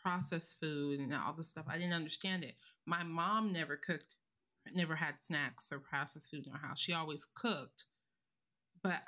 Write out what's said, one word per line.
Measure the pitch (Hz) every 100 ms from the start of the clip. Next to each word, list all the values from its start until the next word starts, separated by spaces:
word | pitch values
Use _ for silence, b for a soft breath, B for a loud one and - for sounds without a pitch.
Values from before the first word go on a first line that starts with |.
processed | 185 180 - 165 - -
food | 156 147 143 143
and | 139
all | 143 107
this | 156 160
stuff, | - -
I | 165
didn't | 180
understand | 170 151 - 190 185
it. | 131 - B B -
My | 170
mom | 170 165 180 220 220
never | 175 147 147
cooked, | - 160 - - _ _ _ _ -
never | 180 165 156
had | 156 -
snacks | - 156 135 123 -
or | 143
processed | - 143 143 151 -
food | 151 131
in |
our | 143
house. | 147 -
She | -
always | 170 156 147 -
cooked. | - 240 160 127 - - _ _ _ _ _ _ _ _ -
But | 190 175